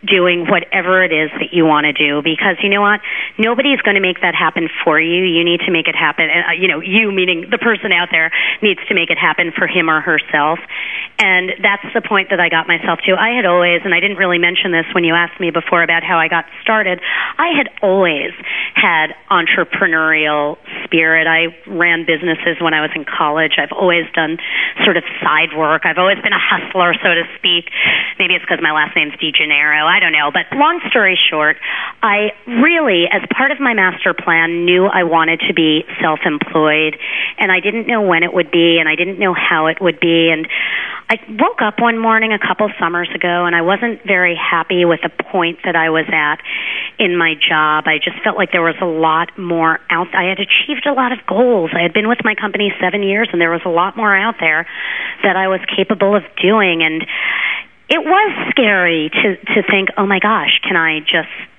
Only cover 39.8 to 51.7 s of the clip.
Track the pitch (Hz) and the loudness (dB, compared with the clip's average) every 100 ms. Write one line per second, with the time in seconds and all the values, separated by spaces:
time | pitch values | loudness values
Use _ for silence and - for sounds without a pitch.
39.8 | 185 151 170 165 165 160 160 - - - | -2 0 2 4 2 0 -2 -4 -4 -6
40.8 | - - - 220 - 220 330 494 349 - | -8 -12 -6 -6 -6 -2 0 2 -2 0
41.8 | 233 226 226 220 220 208 - 190 214 - | 0 2 2 2 2 -2 -2 -2 -2 -2
42.8 | 170 175 175 - 180 175 175 170 170 196 | -2 -2 -4 -4 -2 0 2 2 2 0
43.8 | 233 208 185 190 180 170 - 170 160 180 | -2 -6 -2 0 2 0 -2 -2 0 2
44.8 | 175 160 165 - - 190 170 170 - 170 | 2 2 -2 -6 -4 -2 -2 -2 -2 0
45.8 | 160 160 151 160 147 156 - - - - | 2 0 0 0 0 -2 -6 -8 -6 -8
46.8 | - - 190 180 165 151 - 160 156 151 | -10 -4 -2 2 0 0 0 2 2 0
47.8 | 151 156 175 - 220 214 185 180 165 156 | 0 -2 -2 -4 -4 -2 0 0 0 -2
48.8 | 185 160 160 160 170 - 175 170 160 160 | -4 0 2 2 -2 -6 -4 0 2 0
49.8 | - 170 180 190 180 190 196 - - 277 | -2 -4 -2 -2 -2 -2 0 0 0 -4
50.8 | 294 277 254 240 - 196 247 226 160 | -2 0 -2 -2 -4 2 4 4 0